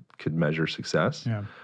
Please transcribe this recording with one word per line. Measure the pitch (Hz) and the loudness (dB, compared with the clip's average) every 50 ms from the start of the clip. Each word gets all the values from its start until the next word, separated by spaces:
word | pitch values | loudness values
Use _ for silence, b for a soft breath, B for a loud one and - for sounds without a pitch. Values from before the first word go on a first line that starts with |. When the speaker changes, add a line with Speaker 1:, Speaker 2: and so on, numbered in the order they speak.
| - _ - - | -10 _ -20 -6
Speaker 1:
could | - 80 78 | -4 -2 0
measure | 82 78 76 78 80 80 | 2 2 2 2 2 0
success. | - - - - - - 78 85 127 156 - - | -2 -2 -6 -4 0 2 2 2 2 0 -2 -2
Speaker 2:
Yeah. | 123 110 104 101 B B B | -2 -2 -2 -4 B B B